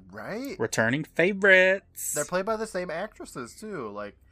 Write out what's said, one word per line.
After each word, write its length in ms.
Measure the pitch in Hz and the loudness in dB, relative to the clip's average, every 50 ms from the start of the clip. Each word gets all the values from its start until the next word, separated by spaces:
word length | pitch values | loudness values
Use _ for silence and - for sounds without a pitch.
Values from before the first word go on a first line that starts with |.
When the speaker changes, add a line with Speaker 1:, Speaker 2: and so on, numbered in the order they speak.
| 92 90 90 | -12 -16 -14
Speaker 1:
right? 420 | 107 107 127 185 226 269 277 208 | -12 -10 -10 -8 -8 -8 -10 -6
Speaker 2:
Returning 460 | - 120 113 - - 113 113 127 151 147 | -6 -4 -2 0 2 2 2 2 0 -2
favorites. 1080 | - _ - 165 190 214 190 202 196 185 185 185 185 190 196 - _ _ - - - - | -2 _ 2 2 2 2 4 6 8 8 8 8 6 4 2 -2 _ _ -10 -8 -4 -4
Speaker 1:
They're 100 | 151 147 | -4 -2
played 220 | - 180 185 190 | -2 -2 -2 0
by 80 | 220 220 | -2 -2
the 140 | 214 226 220 | -4 -4 -6
same 200 | - 185 180 170 | -6 -6 -6 -4
actresses, 680 | 156 165 196 220 - - 330 - - 151 120 110 - | -6 -6 -8 -8 -10 -14 -18 -14 -12 -10 -10 -10 -12
too. 320 | - 214 220 202 160 117 104 | -14 -12 -10 -10 -8 -8 -8
Like, 280 | 101 101 104 101 - _ _ _ | -8 -10 -10 -12 -14 _ _ _